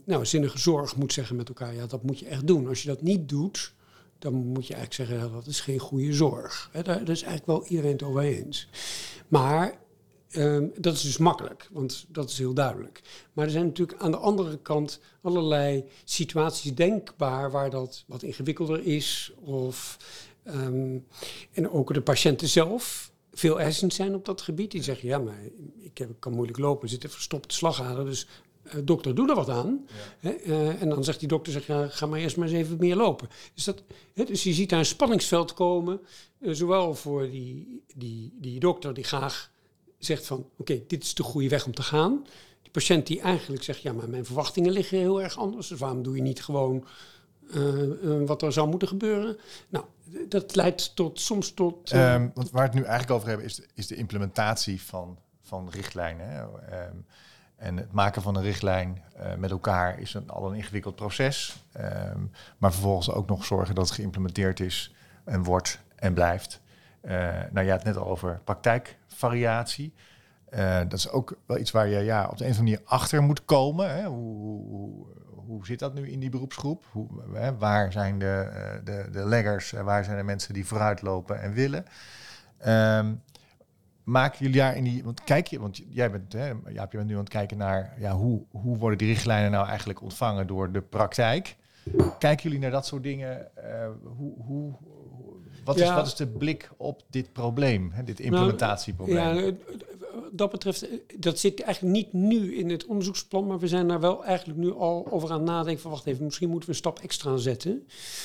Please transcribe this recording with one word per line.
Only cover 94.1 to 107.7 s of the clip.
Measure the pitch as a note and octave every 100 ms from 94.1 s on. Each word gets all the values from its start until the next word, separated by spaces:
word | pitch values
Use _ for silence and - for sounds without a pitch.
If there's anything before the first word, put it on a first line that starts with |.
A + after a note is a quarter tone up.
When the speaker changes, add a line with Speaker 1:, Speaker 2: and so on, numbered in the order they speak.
| A#2+
Speaker 2:
hoe, | C#3+ -
hoe, | A#2 C#3+ D3 B2+ D#3 - C3 C3 - - - -
wat | - F3
is, |
Speaker 1:
Ja. | F3
Speaker 2:
wat | F3 C#3+
is |
de | - C3
blik | A2 D3+ D#3 - -
op | B2 B2+ -
dit | C3 -
probleem, | B2 A#2+ A#2+ C#3 G#2 F2+
hè, | G2
dit | A#2+ G#2
Speaker 1:
Nou, | B2
Speaker 2:
implementatieprobleem? | F3+ F3+ - A2 G2+ - F#2 F#3 E3+
Speaker 1:
ja, | E3 F3
eh, | F#3+ F#3 - - - F#3+ - A#3 D#4+
dat | F#3+ G3+
betreft, | G3 G3 F3 -
eh, | A#3 - G#3
dat | E3+ D3
zit | G3 G3
eigenlijk | - F#3+ F#3 G#3
niet | -
nu | F3+ G#3 A#3 F#3+ -
in | F3
het | E3+ -
onderzoeksplan, | G#3 F#3 F#3+ - F#3+ G3
maar | F#3
we | F3
zijn | F3+ F3
daar | E3+
wel | F3 G3
eigenlijk | - F3+ E3 D#3
nu | F3
al | - E3+ E3+ -
over | F3 D#3+
aan | D#3+
het | E3
nadenken | E3+ D#3+ D#3
van, | E3
wacht | D3 D3+
even, | B2+
misschien | D3+ - F3
moeten | E3+ E3
we |
een | D3+
stap | E3+ -
extra | D3 - C#3+ C3
zetten. | B2+ B2 E3+